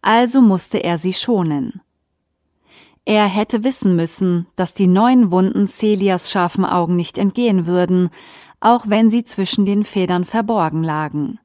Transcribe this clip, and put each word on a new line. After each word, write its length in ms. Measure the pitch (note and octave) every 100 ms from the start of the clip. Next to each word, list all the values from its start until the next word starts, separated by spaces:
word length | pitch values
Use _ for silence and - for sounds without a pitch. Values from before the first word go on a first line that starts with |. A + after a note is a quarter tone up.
also 400 | G3 A3+ B3 C4
musste 360 | A3+ F#3 - -
er 120 | E3+ E3+
sie 160 | F#3
schonen. 680 | F#3 - A3 E3 C#3+ C3 F3+ _ _ _ _ _ _ _ _ _ _ _ _ -
Er 160 | G#3+
hätte 400 | G#3 G3 G#3+ A3+
wissen 320 | A#3+ C4 G3+ F3
müssen, 520 | E3 - F#3+ F3 E3+
dass 200 | - F3+
die 120 | - F#3
neuen 440 | F3+ A#3 B3+ G#3+
Wunden 360 | F3+ F#3+ - G3+
Celias 640 | - G#3+ G#3 G3 F3+ -
scharfen 360 | G3+ F3 - F#3
Augen 280 | F3+ E3+
nicht 220 | F3 E3 -
entgehen 480 | G3+ G#3+ A#3+ F#3+
würden, 460 | E3 F3+ F3+ F3+ F3+ - - - - _
auch 240 | A3 A#3+ A3
wenn 220 | G#3+ A3+
sie 140 | A#3
zwischen 400 | A#3 - F#3+ -
den 200 | G3 G3+
Federn 420 | G#3 G3+ F3+ F3+ F3+
verborgen 580 | A3 A3 A3 D#3+ D#3
lagen. 540 | D#3+ D3+ D3+ D3 C#3+ A3